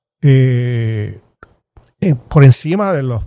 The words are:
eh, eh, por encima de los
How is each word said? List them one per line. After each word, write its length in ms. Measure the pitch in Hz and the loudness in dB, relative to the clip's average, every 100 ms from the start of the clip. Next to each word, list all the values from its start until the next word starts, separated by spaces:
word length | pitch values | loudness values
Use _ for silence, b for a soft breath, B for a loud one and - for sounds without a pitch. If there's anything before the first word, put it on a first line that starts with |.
| _ _ | _ _
eh, 1000 | 147 131 127 123 123 117 113 110 104 98 _ _ - _ _ _ _ _ | 2 2 2 -2 -4 -4 -4 -6 -8 -12 _ _ -20 _ _ _ _ _
eh, 140 | 190 127 - | -2 -2 -2
por 160 | 156 | 4
encima 480 | 135 - 151 196 196 | 6 4 -2 -4 -4
de 80 | 156 | -4
los 220 | 131 113 | -4 -8